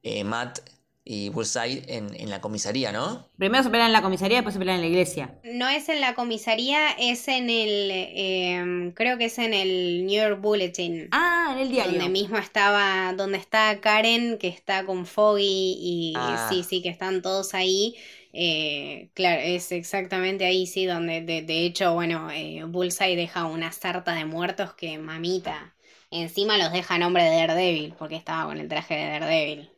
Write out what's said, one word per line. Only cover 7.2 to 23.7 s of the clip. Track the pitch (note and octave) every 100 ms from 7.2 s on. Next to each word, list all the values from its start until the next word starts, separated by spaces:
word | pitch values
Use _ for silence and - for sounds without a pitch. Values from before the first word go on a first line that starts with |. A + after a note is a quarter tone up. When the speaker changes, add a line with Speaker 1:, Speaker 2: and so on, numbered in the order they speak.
| -
Speaker 3:
en | C4 B3
el, | A#3 G#3+ G3+ G3+
em, | F#3+ F#3 - F#3+ F#3 F3+ F3+ F3+ F3+ F3
creo | F3 A3+ B3
que | A#3
es | A#3
en | A3+
el | G#3 F#3+ F3+ F3+ F3
New | F#3 G#3
York | G#3+ G3
Bulletin. | G#3 G#3 F#3 F3 F3 E3+ D#3+
Speaker 2:
Ah, | C#4+ E4+ E4+ E4
en | C4
el | C4+
diario. | B3 F#3+
Speaker 3:
Donde | F3+ F3+
mismo | F#3+ G3+ G#3+
estaba, | F#3+ - G3+ G3+ G3+ F#3+ F#3
donde | F#3 G3 G3
está | - A3 G#3+ G#3
Karen, | G#3+ G#3+ A3+ A#3 A#3+ A3
que | F3+
está | F3 - F#3+
con | F#3+ F#3 F3
Foggy | - G#3+ G#3 G3+ F#3+ F#3+ F#3
y, | F3+ F3 E3 D#3+
Speaker 1:
Ah. | B2 A#2 D#3+
Speaker 3:
sí, | F#3
sí, | F3+ F#3
que | F3
están | E3+ F#3+ F#3+
todos | F3+ F#3+ F#3+
ahí. | F#3+ F#3 G3 A3 A#3 - - -
Eh, | - E3+ D#3 D#3 D3 C#3+ C#3+ -
claro, | - F#3 E3
es | D3+ F3+ F3
exactamente | F3+ E3+ G3+ F#3 F#3 F#3 G3
ahí, | F#3 F#3 F3+
sí, | F#3+
donde | F#3 F3 E3+ E3
de, | E3 E3
de | D#3+ D#3+
hecho, | F3 F3 F#3
bueno, | E3+ E3+ E3 D#3+
eh, | D3+ D#3 D#3+ D#3+
Bullseye | F3 F3+ F3 F#3+ F3
deja | E3+ F3+ E3
una | D#3+ E3